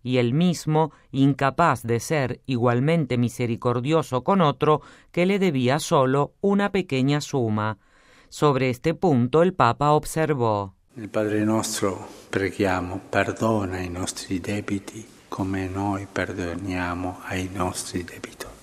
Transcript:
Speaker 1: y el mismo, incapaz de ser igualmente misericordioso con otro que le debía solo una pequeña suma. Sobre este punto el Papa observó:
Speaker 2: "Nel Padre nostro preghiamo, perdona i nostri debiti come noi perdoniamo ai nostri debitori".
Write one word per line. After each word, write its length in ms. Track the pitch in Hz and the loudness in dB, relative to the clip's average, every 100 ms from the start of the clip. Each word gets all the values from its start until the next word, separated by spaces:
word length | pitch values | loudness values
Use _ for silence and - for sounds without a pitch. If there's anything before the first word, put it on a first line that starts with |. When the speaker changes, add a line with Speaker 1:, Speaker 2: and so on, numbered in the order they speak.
Speaker 1:
y 180 | 123 127 | 0 0
el 140 | 120 | 2
mismo, 600 | 139 180 165 - 156 160 - _ | 2 2 0 0 2 0 -4 _
incapaz 720 | 135 139 131 139 131 165 123 | 2 4 4 0 2 2 2
de 160 | 113 117 | 0 -2
ser 420 | - 156 127 123 - | 0 -2 -2 -4 -4
igualmente 720 | 127 123 120 139 165 139 123 | 0 2 2 2 0 0 0
misericordioso 1040 | 120 - 123 113 123 123 123 160 - 127 | -2 -2 -4 -2 0 -2 0 0 0 -4
con 180 | 127 196 | 0 4
otro 400 | 156 131 147 151 - - _ | 4 4 2 2 0 -20 _
que 160 | - 185 | 0 2
le 140 | 196 | 2
debía 400 | 185 139 123 143 | 2 2 2 0
solo 540 | - 160 131 135 143 _ | 2 2 4 2 0 _
una 300 | 196 202 202 | 0 2 2
pequeña 500 | 202 185 135 131 147 | 0 -2 0 2 0
suma. 580 | 143 143 117 107 107 104 _ _ _ _ _ | -2 -2 0 0 -2 -4 _ _ _ _ _
Sobre 420 | - 151 131 131 | 0 2 4 0
este 240 | 120 - | 0 -2
punto 480 | 131 185 135 123 147 | 0 4 4 4 4
el 120 | 180 | 4
Papa 360 | 185 123 117 147 | 4 2 4 4
observó: 840 | 151 147 - 160 143 117 104 98 - _ | 2 2 -4 0 0 2 0 -2 -10 _
Speaker 2:
"Nel 160 | - 104 | -14 -6
Padre 340 | 107 107 104 | -2 0 0
nostro 640 | 107 110 104 - 104 90 - - - | 2 0 -2 -2 -2 -2 -12 -18 -4
preghiamo, 720 | - 98 - 98 92 90 95 - | 0 0 0 0 0 -4 -8 -4
perdona 680 | - 98 95 110 110 98 92 | -2 -2 0 0 0 -2 -4
i 100 | 90 | -6
nostri 500 | 87 95 - - 90 | -6 -8 -8 -8 -8
debiti 640 | 85 101 98 101 - 113 107 - - | -4 -6 -4 -6 -8 -16 -18 -20 -16
come 400 | - 95 95 95 | -8 -4 -4 -4
noi 380 | 95 101 95 98 | -4 -4 -4 -6
perdoniamo 1080 | - 92 98 87 85 95 90 87 87 90 90 - | -6 -6 -6 -6 -6 -6 -6 -4 -6 -6 -10 -8
ai 240 | 95 90 | -6 -6
nostri 520 | 98 92 - - 92 | -4 -6 -6 -8 -8
debitori". 500 | 85 - - - - - | -10 -14 -18 -16 -18 -18